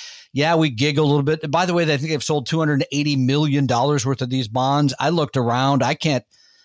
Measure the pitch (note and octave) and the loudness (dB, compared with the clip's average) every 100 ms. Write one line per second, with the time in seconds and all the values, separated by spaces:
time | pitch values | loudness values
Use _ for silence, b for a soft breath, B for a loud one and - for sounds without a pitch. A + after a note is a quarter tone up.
0 | B B B C3 D3 E3+ D#3 A2 C#3+ D3+ | B B B -2 2 2 2 0 0 2
1 | D3+ D3 C#3 D#3 D3+ D#3 F3+ F3 D#3+ C#3+ | 2 2 0 -2 -2 0 0 0 0 -2
2 | D#3 D3+ - D3+ A#2 D#3+ D#3 C#3+ - C#3 | -2 -4 -2 -4 -2 -2 0 0 -2 -2
3 | D3 C#3 B2+ C#3 D3+ C#3 C3+ A#2+ C3+ D3 | 0 0 2 2 2 0 2 2 2 0
4 | B2+ C3 B2 C3 A#2 A#2+ C3 C#3+ D3 - | -2 -4 -4 -4 -4 -2 0 2 0 0
5 | C#3+ E3+ C#3+ C#3 A#2+ A#2+ C3+ C#3 B2 D#3 | -2 0 -2 0 0 0 2 2 0 -2
6 | D#3+ C3 - b b b | -2 -2 -4 b b b